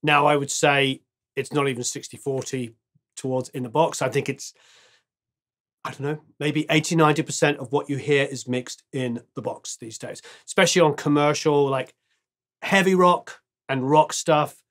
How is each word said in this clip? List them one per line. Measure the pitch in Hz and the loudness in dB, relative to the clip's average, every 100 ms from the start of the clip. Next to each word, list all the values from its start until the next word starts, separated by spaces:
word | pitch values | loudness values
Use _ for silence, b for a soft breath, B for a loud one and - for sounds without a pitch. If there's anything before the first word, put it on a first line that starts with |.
Now | 151 147 147 | 4 4 4
I | 147 | 2
would | 143 | 0
say | - 151 139 135 135 _ _ _ - | 0 2 4 0 -2 _ _ _ -10
it's | 131 | -4
not | 147 139 | -2 -2
even | 120 | -4
sixty | 123 - - 117 | -6 -8 -14 -12
forty | - 135 127 131 120 113 _ _ _ - | -6 -6 -6 -8 -8 -12 _ _ _ -12
towards | 135 127 127 | -4 -4 -6
in | 135 | -10
the | 123 | -4
box. | 127 160 - | 0 0 0
I | 139 | -2
think | 139 135 | -2 -4
it's, | 131 - _ b b b b b _ _ _ _ _ _ _ | -8 -12 _ b b b b b _ _ _ _ _ _ _
I | 127 | -16
don't | - | -8
know, | 139 156 _ _ | -8 -8 _ _
maybe | 147 147 156 | -4 -2 0
eighty, | 160 156 165 | 0 2 4
ninety | 156 147 | 4 4
percent | 151 - 147 147 | -2 0 0 0
of | 127 | -4
what | 143 147 | -4 -4
you | 139 | -6
hear | 135 143 139 | 0 0 0
is | 131 - | -6 -6
mixed | 127 123 - _ | -8 -8 -18 _
in | 139 127 117 _ - | -6 -6 -6 _ -10
the | |
box | 120 117 - - | -10 -10 -14 -14
these | 113 110 | -14 -14
days, | 120 113 B B B | -14 -14 B B B
especially | - 175 180 | 2 2 4
on | 160 147 | 4 2
commercial, | 151 147 147 147 156 143 139 | 0 2 2 2 2 2 2
like, | 135 131 _ _ _ _ _ _ _ | -2 -6 _ _ _ _ _ _ _
heavy | - 196 185 185 | 0 2 4 6
rock | 180 175 - - _ _ - | 6 4 -2 -20 _ _ -6
and | 135 131 | -4 2
rock | 151 147 | 4 4
stuff | - - 151 143 - _ | -2 0 2 0 -6 _